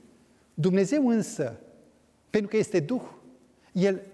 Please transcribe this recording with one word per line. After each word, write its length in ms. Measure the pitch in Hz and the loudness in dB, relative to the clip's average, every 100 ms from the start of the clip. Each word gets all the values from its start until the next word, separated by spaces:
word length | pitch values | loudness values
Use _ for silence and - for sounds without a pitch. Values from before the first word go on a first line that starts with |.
| - _ _ _ _ | -20 _ _ _ _
Dumnezeu 540 | - 180 185 190 302 247 | -2 2 2 2 2 2
însă, 520 | 226 175 - 127 107 - - - _ _ _ _ | 2 -2 -4 -6 -6 -20 -20 -20 _ _ _ _
pentru 200 | 214 202 | -2 0
că 80 | 220 | -2
este 220 | - 180 | 2 0
Duh, 220 | 147 247 - - - - _ _ _ | 0 -4 -6 -20 -20 -20 _ _ _
El 300 | 185 196 190 - | 0 0 0 -8